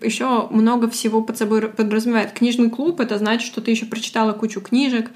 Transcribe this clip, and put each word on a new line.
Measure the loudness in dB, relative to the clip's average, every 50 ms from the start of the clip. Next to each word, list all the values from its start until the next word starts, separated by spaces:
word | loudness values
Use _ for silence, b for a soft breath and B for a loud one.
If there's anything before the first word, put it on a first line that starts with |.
еще | -4 -4 -2 -2 -2 0 0 0 0 2
много | 2 4 4 4 4 2 0 0
всего | -2 -2 -2 0 0 0
под | 0 -2 -2 -2
собой | 0 0 2 0
р-, | 0 -2
подразумевают. | -2 -2 0 2 0 0 2 2 2 2 0 0
Книжный | 0 0 2 2 4 4 2 2
клуб — | 2 0 0 0 0 0
это | -2 -2 -2 0
значит, | 0 0 0 0 -2
что | -6 -8 -6
ты | -2 0
еще | 0 0 -2
прочитала | -6 -6 -6 -6 -4 -2 0 0 0
кучу | 0 -2 -4 -6 -6 -8
книжек, | -4 -2 0 2 2 2 0 -2 -2 -4 B